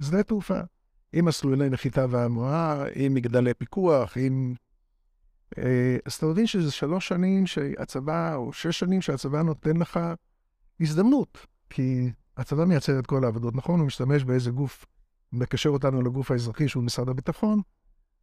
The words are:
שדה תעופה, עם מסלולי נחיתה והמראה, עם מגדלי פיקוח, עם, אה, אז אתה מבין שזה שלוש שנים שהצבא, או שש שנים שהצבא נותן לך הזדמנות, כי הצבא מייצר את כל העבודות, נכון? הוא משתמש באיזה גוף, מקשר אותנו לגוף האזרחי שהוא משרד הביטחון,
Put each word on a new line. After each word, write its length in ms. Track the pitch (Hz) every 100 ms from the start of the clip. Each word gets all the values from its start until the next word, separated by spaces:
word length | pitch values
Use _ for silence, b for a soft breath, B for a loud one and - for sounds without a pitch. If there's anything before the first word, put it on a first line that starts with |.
שדה 220 | 143 185
תעופה, 380 | 208 214 175 190 180 _ _ _ _
עם 120 | 160
מסלולי 460 | 170 - 139 135 139
נחיתה 360 | 127 135 139 127
והמראה, 720 | 123 120 117 127 160 165 143 139
עם 200 | - 135
מגדלי 400 | 131 120 123 123
פיקוח, 640 | 120 123 202 185 139 113 127
עם, 380 | 131 131 127 123 _ _ _ _ _ _ _ _ _ -
אה, 380 | 127 127 127 123 -
אז 60 |
אתה 140 | - 156
מבין 200 | 170 226
שזה 240 | 190 151
שלוש 380 | - 143 185 -
שנים 380 | 175 185 190 185
שהצבא, 880 | 156 139 135 - 135 143 165 165
או 180 | 147 120
שש 260 | - 165 -
שנים 240 | 180 190
שהצבא 400 | 165 139 135 147
נותן 340 | 165 147 156 165
לך 240 | 165 175 170 165 _ _ _ _ _ -
הזדמנות, 680 | 160 156 220 277 - - - _ _
כי 400 | - 131 127 123 - _ -
הצבא 280 | 123 143
מייצר 340 | 175 151 - 135
את 80 | 120
כל 180 | 135
העבודות, 300 | 123 113 120
נכון? 260 | 120 - 175
הוא 60 | 143
משתמש 380 | - 131 147
באיזה 260 | 127 127 123
גוף, 360 | 123 135 - - _ _ _ _
מקשר 380 | 120 123 131 151
אותנו 320 | 143 139 131
לגוף 280 | 123 131 131
האזרחי 380 | 123 117 110 143
שהוא 160 | 127
משרד 240 | 120 - 123
הביטחון, 520 | 127 - - 214 214 - _ _ _ _ _